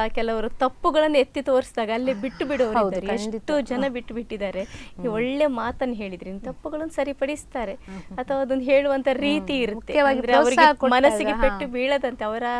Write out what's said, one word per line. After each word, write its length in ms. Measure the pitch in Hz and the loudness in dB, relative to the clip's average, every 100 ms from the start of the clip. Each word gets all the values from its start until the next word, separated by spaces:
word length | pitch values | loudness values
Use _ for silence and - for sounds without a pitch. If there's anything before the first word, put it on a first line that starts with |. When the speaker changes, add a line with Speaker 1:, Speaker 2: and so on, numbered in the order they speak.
| 220 | 0
Speaker 1:
ಕೆಲವರು 420 | 233 226 226 220 | -2 -2 -2 -4
ತಪ್ಪುಗಳನ್ನು 680 | - 269 - 349 302 311 294 | -2 -2 0 2 4 4 2
ಎತ್ತಿ 240 | 277 285 | 2 -2
ತೋರಿಸಿದಾಗ 480 | 277 254 254 - 214 | 0 0 0 -6 -4
ಅಲ್ಲಿ 200 | 226 254 | -2 -2
ಬಿಟ್ಟು 320 | 214 262 - 285 | -2 -6 -6 -4
ಬಿಡೋರು 340 | 269 233 226 | 0 2 2
Speaker 2:
ಹೌದು, 180 | 196 185 | 2 0
Speaker 1:
ಇದ್ದಾರೆ. 180 | 196 220 | -2 -4
ಎಷ್ಟು 160 | 214 | -4
Speaker 2:
ಖಂಡಿತ. 380 | 220 - 294 226 | -6 -2 -2 -2
Speaker 1:
ಜನ 140 | 254 | -2
Speaker 2:
ಹ್ಮ್. 100 | 277 | -2
Speaker 1:
ಬಿಟ್ಟು 200 | 240 240 | -4 -8
ಬಿಟ್ಟಿದ್ದಾರೆ. 480 | 233 226 220 196 180 | -10 -8 -6 -6 -6
ಈ 400 | 196 - - - | -8 -12 -16 -8
Speaker 2:
ಹ್ಮ್. 60 | 180 | -4
Speaker 1:
ಒಳ್ಳೆ 380 | 220 247 277 302 | -2 -2 0 0
ಮಾತನ್ನು 500 | 233 226 254 254 220 | 0 -4 -4 -6 -4
ಹೇಳಿದ್ರಿ, 340 | 196 175 185 | -8 -10 -12
ಇನ್ನು 160 | 196 208 | -10 -12
ತಪ್ಪುಗಳನ್ನು 440 | - 311 302 320 | -12 -10 -8 -6
ಸರಿಪಡಿಸ್ತಾರೆ 840 | 302 277 277 277 294 - 240 202 | -4 -4 -2 -4 -4 -8 -8 -8
Speaker 2:
ಹ್ಮ್, 220 | - - 190 | -10 -14 -16
ಹ್ಮ್, 80 | - | -12
ಹ್ಮ್. 100 | 196 | -10
Speaker 1:
ಅಥವಾ 240 | 247 269 | -4 -2
ಅದನ್ನ 200 | 254 262 | 0 -2
ಹೇಳುವಂತ 460 | 254 269 285 269 269 | 4 4 4 2 0
Speaker 2:
ಹ್ಮ್. 80 | 262 | 0
Speaker 1:
ರೀತಿ 380 | 285 302 294 277 | 2 0 0 -2
ಇರುತ್ತೆ. 180 | 226 226 | -2 -4
Speaker 2:
ಮುಖ್ಯವಾಗಿ 420 | - 294 277 262 | -2 2 4 2
Speaker 1:
ಅಂದ್ರೆ 160 | 233 | 4
ಅವರಿಗೆ 220 | 240 247 262 | 4 6 6
Speaker 2:
ಪ್ರೋತ್ಸಾಹ 200 | 311 285 | 6 6
ಕೊಟ್ಟಾಗ, 280 | 262 247 | 4 6
Speaker 1:
ಮನಸ್ಸಿಗೆ 280 | 285 320 - | 6 4 0
Speaker 2:
ಹಾ. 100 | 440 | 2
Speaker 1:
ಪೆಟ್ಟು 320 | 539 294 277 | 0 0 -4
ಬೀಳದಂತೆ, 520 | 247 262 285 262 247 214 | -2 0 0 -2 -4 -4
ಅವರ 180 | 226 240 240 | -2 -2 -4